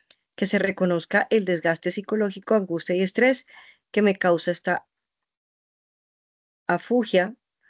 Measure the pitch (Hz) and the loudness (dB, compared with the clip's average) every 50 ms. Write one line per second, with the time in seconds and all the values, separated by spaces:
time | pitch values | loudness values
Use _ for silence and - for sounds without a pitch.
0 | _ _ _ _ _ _ _ - 202 190 214 196 185 196 190 - 185 180 175 165 | _ _ _ _ _ _ _ -4 -2 0 0 0 0 -2 -2 -2 0 0 0 -2
1 | - - - 311 - - 226 220 190 185 175 165 - 165 165 - - 175 - 208 | -2 -2 -2 -2 0 2 0 0 2 0 -2 0 0 -2 -2 -2 -4 -4 -6 -6
2 | 196 - 214 220 208 202 196 196 - - 220 214 190 180 170 165 - - 180 180 | -6 -4 -2 -2 -2 -4 -4 -8 -2 0 0 0 0 -2 -4 -6 -2 -2 0 0
3 | 190 185 - 226 240 262 262 - - _ - - - - _ _ _ _ - 208 | 0 0 2 2 2 2 2 0 -4 _ -18 -20 -20 -20 _ _ _ _ 0 2
4 | 214 202 190 - - 180 175 160 - 180 170 - - 185 175 - - _ _ _ | 2 2 2 2 2 2 2 2 0 -4 -4 -4 -4 -4 -4 -4 -6 _ _ _
5 | _ _ _ _ _ _ _ _ _ _ _ _ _ _ _ _ _ _ _ _ | _ _ _ _ _ _ _ _ _ _ _ _ _ _ _ _ _ _ _ _
6 | _ _ _ _ _ _ _ _ _ _ _ _ _ - 175 175 - - 233 247 | _ _ _ _ _ _ _ _ _ _ _ _ _ -4 -4 -4 -2 -2 0 0
7 | 214 - - 180 180 220 247 - _ _ _ _ _ | 0 2 2 0 0 0 -4 -12 _ _ _ _ _